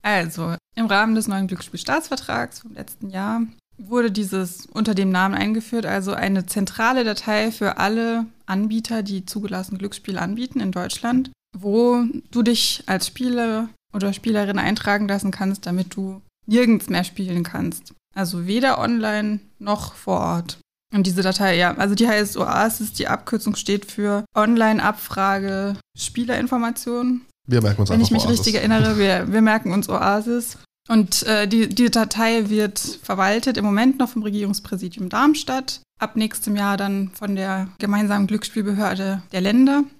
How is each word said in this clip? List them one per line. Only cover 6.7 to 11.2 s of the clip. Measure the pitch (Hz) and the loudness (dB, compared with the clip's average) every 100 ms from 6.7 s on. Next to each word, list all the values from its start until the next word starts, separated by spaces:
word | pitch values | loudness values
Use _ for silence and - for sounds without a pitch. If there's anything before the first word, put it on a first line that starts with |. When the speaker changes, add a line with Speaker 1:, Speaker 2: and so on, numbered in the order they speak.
| - 226 262 | 0 2 2
Speaker 1:
Datei | 226 208 - 214 220 | 0 -2 -2 0 0
für | 220 202 - | -2 -4 0
alle | 196 226 233 233 226 - - | 0 0 0 -2 -4 -10 -4
Anbieter, | 190 214 220 226 226 | -2 0 -2 -2 -4
die | 202 196 185 | -4 -6 -6
zugelassen | 214 202 185 185 185 | -8 -6 -6 -8 -8
Glücksspiel | 196 - - 185 | -8 -10 -8 -4
anbieten | 175 214 254 269 | -4 -4 -4 -2
in | 196 | -2
Deutschland, | 180 180 - 240 247 | -4 -6 -6 0 0